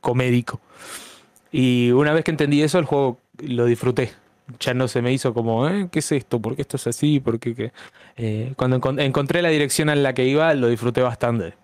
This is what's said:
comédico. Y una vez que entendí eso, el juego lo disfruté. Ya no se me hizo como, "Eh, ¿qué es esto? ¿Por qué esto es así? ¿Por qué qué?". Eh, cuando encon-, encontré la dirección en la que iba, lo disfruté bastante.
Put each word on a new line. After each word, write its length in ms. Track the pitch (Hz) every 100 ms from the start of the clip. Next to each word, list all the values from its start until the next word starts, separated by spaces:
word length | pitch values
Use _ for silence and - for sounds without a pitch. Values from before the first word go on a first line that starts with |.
comédico. 600 | - 123 127 123 120 - _ - - - - - _ _ _
Y 400 | - 127 123 120
una 200 | 123 147
vez 120 | 156
que 60 | 160
entendí 320 | 160 147 147
eso, 160 | 151 180
el 60 |
juego 340 | 151 147 135 120 _ _
lo 260 | 147 123
disfruté. 480 | 120 120 127 120 127 - _ _ - 120
Ya 140 | -
no 120 | 127 127
se 160 | 127
me 100 | 120
hizo 220 | 131 131
como, 320 | 117 117 113 139
"Eh, 200 | 196 185
¿qué 80 | -
es 140 | -
esto? 280 | 147 - 123
¿Por 140 | 110
qué 80 | -
esto 140 | 139 135
es 100 | -
así? 320 | 117 147 147
¿Por 220 | 131 113
qué 140 | 123 120
qué?". 160 | 117 - - _ - -
Eh, 360 | 113 107 120 135
cuando 220 | 127 127
encon-, 220 | 131 139
encontré 420 | 139 135 139 175
la 60 | 175
dirección 400 | 156 143 - 151
en 140 | 147
la 80 | 139
que 100 | 127 127
iba, 260 | 139 160
lo 140 | 147 120
disfruté 320 | 117 120 120
bastante. 520 | 127 113 120 117 85 -